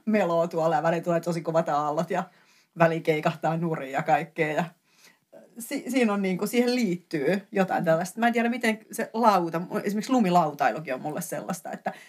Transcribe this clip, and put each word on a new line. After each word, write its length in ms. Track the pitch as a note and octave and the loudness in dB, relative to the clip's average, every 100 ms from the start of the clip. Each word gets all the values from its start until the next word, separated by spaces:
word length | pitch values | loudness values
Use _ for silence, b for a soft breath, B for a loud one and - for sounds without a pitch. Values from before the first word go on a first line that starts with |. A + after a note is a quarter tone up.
| - | 0
meloo 420 | G#3 F3 E3+ F3 | 2 2 2 0
tuolla, 280 | E3 E3 D3+ | 2 2 2
ja 80 | |
väliin 200 | E3 E3+ | 2 0
tulee 160 | F3 E3 | 0 -2
tosi 220 | F3 E3+ | 0 -4
kovat 280 | E3 E3 E3+ | 0 0 2
aallot, 400 | D3 D3+ D#3 F3 | 0 0 -2 -2
ja 140 | F#3+ F3+ b b b b E3 | -2 -6 b b b b 2
väliin 260 | E3 E3 | 2 2
keikahtaa 540 | D#3+ D3+ E3 D#3 D#3+ E3 | 0 0 0 -2 -2 0
nurin 340 | E3+ D3+ C3+ | -2 -4 -4
ja 120 | C3+ | -4
kaikkea, 500 | D#3 D3 D#3+ - D#3 | 0 0 0 -2 0
ja 100 | D3+ E3+ - _ b b b _ - - - | 0 -4 -8 _ b b b _ -20 -20 -16
si-, 260 | - C#4+ - | -8 -8 -2
siinä 220 | B3+ A3+ | 2 2
on 80 | G3+ | 2
niinku, 260 | F#3+ F3+ G#3 | 0 -2 0
siihen 280 | A#3+ B3 B3 | 2 2 2
liittyy 720 | G#3 F3 - D#3 C3+ G3 - | 0 -2 -4 -2 0 -2 -2
jotain 340 | G3+ F#3 - E3 | -2 0 0 2
tällaista. 340 | D#3+ F3+ A3+ | 0 0 0
Mä 80 | A#3 | 0
en 60 | |
tiedä, 160 | A#3 A#3 | 2 -2
miten 300 | A#3+ A3+ G#3+ - | 0 -2 -2 -6
se 180 | G3+ G#3+ | -8 -6
lauta, 480 | A3+ A#3 F#3+ E3+ E3 F3+ G3+ | 2 4 4 0 -4 -4 -4
esimerkiksi 280 | G#3 G#3 G3+ | -4 -4 2
lumilautailukin 800 | B3+ F#3 F3 D#3 C#3+ C3 D#3 D#3 | 2 6 4 4 2 0 0 -4
on 80 | C3 | -6
mulle 200 | D3+ D3+ | -6 -6
sellaista, 500 | - D3+ - F3+ - | -6 -8 -6 -8 -8
että 220 | - - - | -8 -10 -10